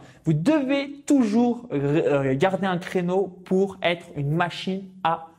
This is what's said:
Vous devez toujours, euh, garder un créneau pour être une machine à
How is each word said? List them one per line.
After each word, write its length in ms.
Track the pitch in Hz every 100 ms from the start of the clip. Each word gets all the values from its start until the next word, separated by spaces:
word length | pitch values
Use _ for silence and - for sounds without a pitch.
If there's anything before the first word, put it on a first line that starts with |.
| - - -
Vous 80 |
devez 680 | 151 175 311 262 277 277 - -
toujours, 600 | 285 226 220 240 233 -
euh, 640 | 143 143 151 135 143 135 135
garder 300 | 190 185 190
un 120 | 175
créneau 480 | 175 190 175 185 190 - -
pour 320 | 185 196 -
être 240 | 170 175 - -
une 140 | 143
machine 520 | 160 175 - - 190 196 -
à 240 | 165 165 -